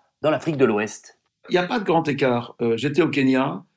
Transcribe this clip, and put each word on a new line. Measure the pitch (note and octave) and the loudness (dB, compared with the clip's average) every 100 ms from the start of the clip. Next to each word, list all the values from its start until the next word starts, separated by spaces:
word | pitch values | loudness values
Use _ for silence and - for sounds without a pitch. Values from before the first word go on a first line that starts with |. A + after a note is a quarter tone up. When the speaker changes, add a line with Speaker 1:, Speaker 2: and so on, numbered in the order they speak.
| _ _ | _ _
Speaker 1:
dans | D3 | -2
l'Afrique | C#3+ - D3 | 0 -2 2
de | B2+ | 2
l'Ouest. | G#2 G#2+ - - _ _ _ - | 2 -2 -8 -20 _ _ _ -2
Speaker 2:
Il | |
n'y | - | -2
a | |
pas | - B3 | 0 -2
de | F#3+ | 0
grand | E3 D3 | 0 0
écart. | C#3 C#3 A#2+ A#2 - | 0 0 0 -4 -4
Euh, | A#2+ A#2 | -2 0
j'étais | C#3 C#3+ | 0 0
au | D#3+ | 0
Kenya, | C#3+ C3 C3 C#3 F3+ - | 2 2 2 0 -6 -14